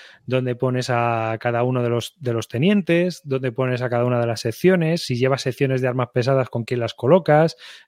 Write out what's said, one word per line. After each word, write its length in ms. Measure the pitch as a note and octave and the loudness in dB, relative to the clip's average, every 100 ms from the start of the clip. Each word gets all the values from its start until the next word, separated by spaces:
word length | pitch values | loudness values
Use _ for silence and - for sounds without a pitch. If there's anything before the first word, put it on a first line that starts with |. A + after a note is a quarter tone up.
| - - - | -20 -16 -4
¿Dónde 300 | B2+ B2+ A#2+ | -2 -2 -2
pones 360 | B2+ B2+ B2 | -2 -2 0
a 440 | A#2+ A#2+ A2+ A2+ A2+ | 0 0 0 -2 -2
cada 240 | A#2+ A#2 | -2 0
uno 180 | B2 B2+ | 0 0
de 80 | A#2+ | 0
los, 240 | A#2 - - | -2 -4 -8
de 140 | B2 | -4
los 140 | A#2 - | -4 -4
tenientes? 760 | A#2+ F3 G#3 E3+ E3+ F3+ - | 0 2 2 2 0 0 -4
¿Dónde 280 | C#3+ C3 B2+ | -6 -4 -4
pones 300 | A2+ B2+ B2 | -2 -2 0
a 80 | B2 | 0
cada 160 | A#2+ B2 | 0 2
una 140 | A#2+ | 0
de 80 | A#2 | 0
las 140 | A2+ | -2
secciones? 600 | A#2 - F3+ F#3 D#3+ E3+ | -4 0 2 2 2 -2
Si 140 | - A#2+ | -2 0
llevas 260 | C3 C#3 | 0 0
secciones 400 | C3+ - C3+ B2+ | -2 -2 -2 0
de 60 | B2+ | -2
armas 220 | B2+ A#2+ | -2 -2
pesadas, 360 | B2+ A#2+ C3+ B2 | 0 2 0 0
¿con 140 | A#2+ | -4
quién 160 | G#2+ A#2+ | -4 -4
las 140 | A2+ | -4
colocas? 640 | - B2 F#3 D#3 D3+ D#3+ - - - | -2 4 4 6 4 4 -2 -20 -20